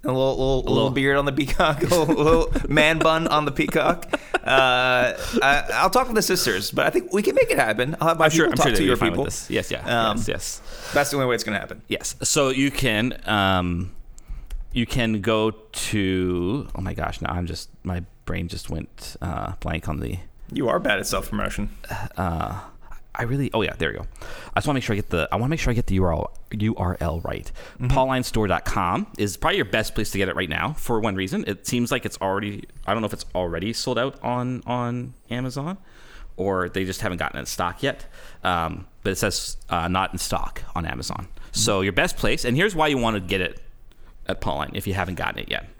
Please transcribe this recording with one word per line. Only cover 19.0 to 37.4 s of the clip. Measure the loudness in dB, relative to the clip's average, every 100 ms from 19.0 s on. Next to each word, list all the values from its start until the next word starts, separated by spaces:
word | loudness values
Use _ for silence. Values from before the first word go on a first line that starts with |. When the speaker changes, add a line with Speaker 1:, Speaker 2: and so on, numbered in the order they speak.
| -14 -8
Speaker 2:
uh, | -6 -4 -6 -6
blank | -4 -4 -4
on | -4
the | -4 -6 -10 -16 -8
Speaker 1:
You | -2 0
are | 0
bad | 2 0
at | 0
self-promotion. | -4 -2 -4 -4 -4 -6 -6 -10 -8 -8 -4
Speaker 2:
Uh, | -2 -2 -4 -6 -12 -18 -14 -14 -10
I | -6
really, | -2 0 0
oh | 0
yeah, | -2 0
there | -4
we | -4
go. | -10 -10 -12 -12 -4 -2
I |
just | 0
wanna | 0
make | 0
sure |
I | -2
get | 0
the, | 0 0
I | 0
wanna | 0
make | 0
sure | 2
I |
get | 2 2
the | 4
U | 4
R |
L, | 2 -2 -8 -10 -2
U | -2 0
R | -2 -2
L | -2 -2
right. | -4 -6 -8 -12 -14
Speaker 1:
Mm-hmm. | -6 2
Speaker 2:
Paulinestore | 4 4 2 2 2 4
dot | 2
com | 2 0 2 0 -2 -2
is | -2 0
probably | 0 0
your | 2
best | 0 0 -2
place | -2
to | 0
get | 0
it | 0
right | 0
now | 0 -2
for | -2 0 0
one | 0 0
reason. | -2 -2 -2
It | -4 -2
seems | 0 0
like | 0 -4
it's | -4
already, | -2 0 -2 -8 -12 -10 -2
I |
don't | 0
know | -2
if |
it's | -6 -6 -4
already | -2 -2 -2
sold | -4 -2 -2
out | -2 -4
on, | -4 -2 -2 -6 -4
on | -2 -2 -4 -8 -14 -8
Amazon | -6 -4 -4 -6 -8 -14 -20 -20 -16 -14 -4
or | 0 0 0
they | -2 -4
just | -2
haven't | -4 -2
gotten | -4
it | -4